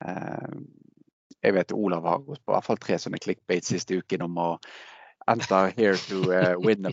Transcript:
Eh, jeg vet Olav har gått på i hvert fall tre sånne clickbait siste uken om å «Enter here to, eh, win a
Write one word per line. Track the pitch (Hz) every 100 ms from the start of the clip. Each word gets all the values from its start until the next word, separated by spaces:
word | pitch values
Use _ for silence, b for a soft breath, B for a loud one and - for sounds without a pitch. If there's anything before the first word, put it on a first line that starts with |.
Eh, | - 92 - - - - - - _ _ _ _ _ -
jeg | -
vet | 98 87
Olav | - 101 85
har | 82 87
gått | 139 - -
på |
i | 98
hvert | -
fall | 110
tre | - 90
sånne | - 95
clickbait | - 92 - 90
siste | - 90 - 92
uken | - 92
om | 87 87
å | 85 82 B B B B B B -
«Enter | 113 110 95 95 92
here | 107 92
to, | - 95 90
eh, | 92 90 90
win | 101 104
a | 95